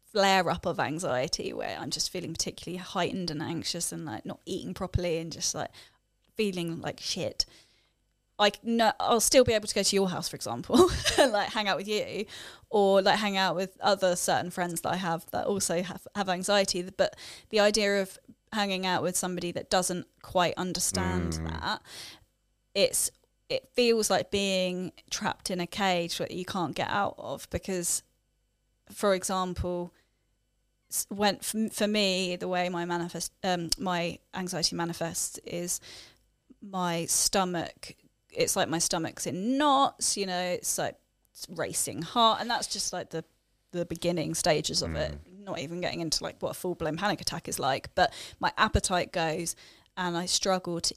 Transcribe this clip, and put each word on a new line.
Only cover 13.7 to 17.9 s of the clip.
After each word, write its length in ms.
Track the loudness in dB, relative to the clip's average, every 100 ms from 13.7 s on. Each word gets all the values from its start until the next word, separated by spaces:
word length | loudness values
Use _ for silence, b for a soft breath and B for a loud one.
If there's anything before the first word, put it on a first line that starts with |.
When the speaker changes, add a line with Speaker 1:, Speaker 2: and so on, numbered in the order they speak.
| 0
Speaker 1:
other 360 | 2 4 4 2
certain 340 | 2 0 0
friends 300 | -2 -4 -2
that 80 | -2
I 60 | -2
have 320 | -2 -4 -4
that 140 | -4 0
also 360 | 0 0 -2
have, 240 | -4 -8 -10 -4
have 120 | -2
anxiety. 540 | 0 2 2 2 -2 -4 0
But 180 | 0 0 B B -2
the 100 | 4
idea 400 | 4 4 2